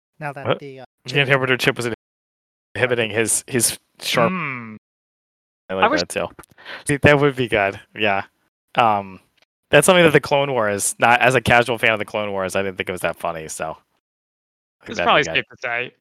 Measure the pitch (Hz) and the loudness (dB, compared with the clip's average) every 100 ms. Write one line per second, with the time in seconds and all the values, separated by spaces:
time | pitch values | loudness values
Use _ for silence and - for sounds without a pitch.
0 | _ - 151 139 135 - 143 131 123 _ | _ -14 -12 -8 -6 -6 -8 -20 -20 _
1 | - 139 135 139 131 127 - 127 120 110 | -6 -2 2 0 0 0 0 -2 -4 -6
2 | _ _ _ _ _ _ _ - 120 120 | _ _ _ _ _ _ _ -4 -2 -2
3 | 110 104 110 - - 127 113 - _ _ | -4 -2 -2 -4 -4 -2 -2 -4 _ _
4 | - - 120 185 151 127 113 107 _ _ | -6 0 0 -2 -8 -10 -14 -18 _ _
5 | _ _ _ _ _ _ - 95 214 277 | _ _ _ _ _ _ -10 -2 0 0
6 | 87 - 87 - - _ - - - 143 | -4 -6 -6 -10 -20 _ -20 -12 -4 2
7 | 147 147 143 131 120 110 98 98 - - | 4 4 4 0 -2 0 0 -4 -12 -2
8 | 107 98 - _ _ _ _ - 117 104 | 0 0 -4 _ _ _ _ 2 2 2
9 | 98 92 _ _ _ _ _ 147 143 180 | -4 -14 _ _ _ _ _ 4 6 6
10 | 165 143 - 143 139 127 107 101 - - | 6 4 2 0 0 0 0 -2 -4 0
11 | 123 120 120 127 113 120 120 117 117 110 | 4 4 4 2 4 2 2 0 0 0
12 | 101 110 104 98 92 95 98 92 95 90 | -4 -6 -4 -4 -4 -2 -4 -4 -6 -4
13 | 85 80 85 82 80 - 80 76 _ _ | -6 -4 -6 -8 -10 -10 -10 -12 _ _
14 | _ _ _ _ _ _ _ _ - - | _ _ _ _ _ _ _ _ -12 -4
15 | 190 175 147 131 - 120 127 120 127 - | 2 2 0 -4 -6 -10 -8 -6 -8 -4